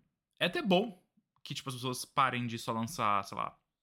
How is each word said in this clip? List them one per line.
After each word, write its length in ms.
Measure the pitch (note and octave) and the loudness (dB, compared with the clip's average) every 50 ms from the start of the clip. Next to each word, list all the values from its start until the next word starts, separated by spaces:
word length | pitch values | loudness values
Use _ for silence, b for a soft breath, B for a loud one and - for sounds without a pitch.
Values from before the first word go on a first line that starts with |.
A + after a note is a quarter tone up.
| - _ _ _ _ _ _ - | -16 _ _ _ _ _ _ -4
é 60 | D3+ | -4
até 160 | F3+ - F4 | -2 -2 0
bom 400 | D#4 G3+ F#3 F3+ A3 A#3+ F3+ - _ _ _ _ _ _ _ _ | 2 4 4 4 4 2 -4 -12 _ _ _ _ _ _ _ _
que, 120 | - - C#3+ | -14 -12 -10
tipo, 140 | - - C3+ | -10 -10 -10
as 60 | B2+ | -8
pessoas 300 | B2 A#2+ C3 B2+ - - | -6 -4 -4 -4 -4 -8
parem 420 | - - D3 C3+ B2+ B2 B2 A#2+ | -2 2 4 4 4 4 0 -2
de 120 | A#2 A2+ A2+ | -2 -4 -4
só 140 | - - | -4 -2
lançar, 500 | A#2 A2+ A#2 A2+ - - A#2 G#2 G#2 G2 G2 | -2 -2 -2 -2 -2 0 2 2 2 2 0
sei 120 | - G#2+ | -2 -4
lá, 180 | - - - - _ _ _ _ _ | -4 -4 -6 -6 _ _ _ _ _